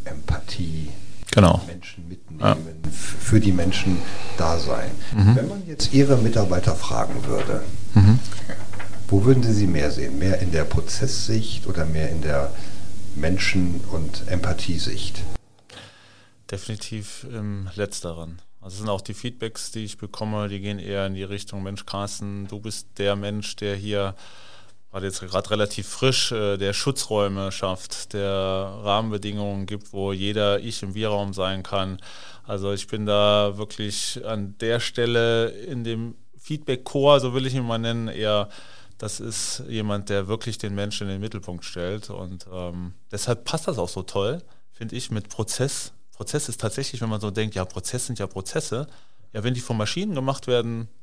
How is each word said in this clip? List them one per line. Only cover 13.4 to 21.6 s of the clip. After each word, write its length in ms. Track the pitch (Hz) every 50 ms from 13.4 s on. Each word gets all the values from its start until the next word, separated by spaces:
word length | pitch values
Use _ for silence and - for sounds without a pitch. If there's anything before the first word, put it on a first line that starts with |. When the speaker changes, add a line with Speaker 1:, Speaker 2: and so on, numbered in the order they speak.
| - - - 98 90 87 85 80 - -
Speaker 1:
und 340 | - 80 78 76 - - 73 -
Empathiesicht? 920 | - 90 - - 80 - - - 85 78 - - - - - - - - - - - - - - _ _ _ - - - - - - - - - - - - _ _ _ _ -
Speaker 2:
Definitiv 760 | 98 98 - - 110 104 - - 110 107 101 - - - - -
im 380 | 120 113 104 104 101 101 95 95 87
Letzteren. 680 | 95 101 - - - - 87 82 82 82 82 85 87 - - - -
Also 140 | - 95 92
es 40 | 101
sind 100 | 107 110
auch 100 | 101 95
die 140 | 98 - -
Feedbacks, 580 | - - 123 123 - 117 113 - - - -
die 120 | - 113 110
ich 140 | 104 - -
bekomme, 500 | 107 101 - - 107 107 107 104 104 101
die 120 | 101 98
gehen 180 | 98 104 104 98
eher 280 | - 95 98 98 98
in 80 | 98 95
die 100 | 95 98
Richtung, 380 | 98 101 98 - - - 98